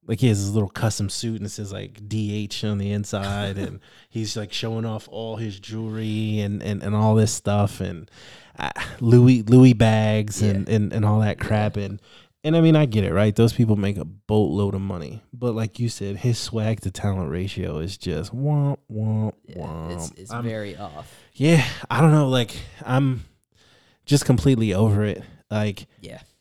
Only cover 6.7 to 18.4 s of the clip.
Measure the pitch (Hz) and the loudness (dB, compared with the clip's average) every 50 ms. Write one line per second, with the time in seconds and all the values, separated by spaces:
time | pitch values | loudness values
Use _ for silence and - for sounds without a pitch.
6.7 | 104 95 - 101 104 107 110 110 110 110 110 104 - - _ 101 101 104 104 101 | -6 -4 -4 -2 0 2 4 4 6 4 4 2 0 -4 _ 0 2 2 2 0
7.7 | - - 95 92 90 82 80 _ _ - - - - - - _ _ - - 71 | 0 -4 -6 -6 -6 -10 -14 _ _ -20 -20 -20 -20 -20 -20 _ _ -10 -8 -8
8.7 | - - - - - - 120 117 120 123 120 127 127 120 107 107 123 127 131 131 | -8 -8 -10 -10 -8 -2 4 6 8 10 10 8 6 6 6 8 8 10 10 10
9.7 | 120 104 113 110 110 110 110 107 107 107 104 107 98 - 104 104 98 98 - - | 8 8 6 4 6 4 2 2 2 0 0 -2 -2 0 0 2 2 0 0 0
10.7 | 113 110 104 98 - 110 107 107 107 107 107 104 - - - - 110 107 107 104 | 0 0 0 0 0 0 0 2 2 4 2 2 0 -2 -2 -2 0 0 0 0
11.7 | - 104 101 98 101 104 _ _ - - _ _ _ _ - 151 160 165 160 160 | -2 -4 -6 -6 -10 -12 _ _ -20 -20 _ _ _ _ -2 0 4 6 6 6
12.7 | 156 151 151 127 110 110 98 92 82 95 107 107 101 - 117 117 - - 120 110 | 6 6 4 2 2 0 0 2 2 2 2 2 4 4 2 2 4 2 2 2
13.7 | 107 101 98 98 101 95 73 - 98 - _ - 107 107 104 69 76 101 104 98 | 2 2 0 -2 -2 -4 -8 -10 -12 -18 _ 0 2 2 2 2 0 0 -2 -2
14.7 | 101 95 98 98 95 87 78 67 - 107 _ _ - 123 120 123 110 110 110 110 | -2 -4 -6 -6 -8 -8 -10 -12 -14 -16 _ _ -12 -6 -4 -4 -2 -2 -6 -6
15.7 | _ - 120 117 - - 101 98 101 98 - 123 117 - - - - 113 107 110 | _ -4 -4 -4 -4 -6 -8 -8 -8 -2 -2 -2 -2 -2 -4 -6 -4 -4 -2 -2
16.7 | 113 107 - - - - - 104 98 92 90 71 71 90 92 98 - 95 90 87 | -2 -4 -6 -10 -8 -4 -4 -2 -2 -2 -4 -4 -4 -4 -6 -6 -6 -6 -6 -6
17.7 | - 76 80 90 95 - - 92 82 76 80 - 110 120 | -6 -6 -8 -8 -10 -8 -8 -6 -6 -6 -6 -8 -8 -4